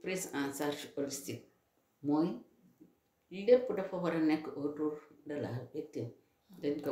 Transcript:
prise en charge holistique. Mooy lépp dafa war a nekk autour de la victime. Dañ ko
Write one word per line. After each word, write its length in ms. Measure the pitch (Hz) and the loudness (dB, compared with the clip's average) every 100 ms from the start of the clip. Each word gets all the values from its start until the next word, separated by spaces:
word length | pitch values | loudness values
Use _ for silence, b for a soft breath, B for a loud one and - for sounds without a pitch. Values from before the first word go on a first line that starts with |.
prise 280 | - 185 - | -6 -6 -4
en 200 | 139 139 | -4 -4
charge 360 | 135 147 143 - | -2 -2 -4 -6
holistique. 500 | - 139 - - 113 - _ _ _ _ _ | -6 -4 -6 -8 -10 -12 _ _ _ _ _
Mooy 260 | 139 151 170 233 - _ _ _ - _ _ _ _ | 2 4 2 -2 -10 _ _ _ -20 _ _ _ _
lépp 340 | 180 202 247 247 | -2 8 8 6
dafa 220 | 190 190 180 | -2 -4 -2
war 180 | 175 | 0
a 60 | 165 | 4
nekk 260 | 156 156 - - | 4 4 0 -4
autour 380 | 143 147 151 151 - - | -4 0 -2 -2 -10 -18
de 100 | - | -10
la 160 | 147 143 120 - | -6 -4 -6 -6
victime. 380 | 156 - 131 117 - _ _ _ | -8 -8 -6 -8 -10 _ _ _
Dañ 300 | - 143 147 | -6 -4 -2
ko 80 | 143 | -2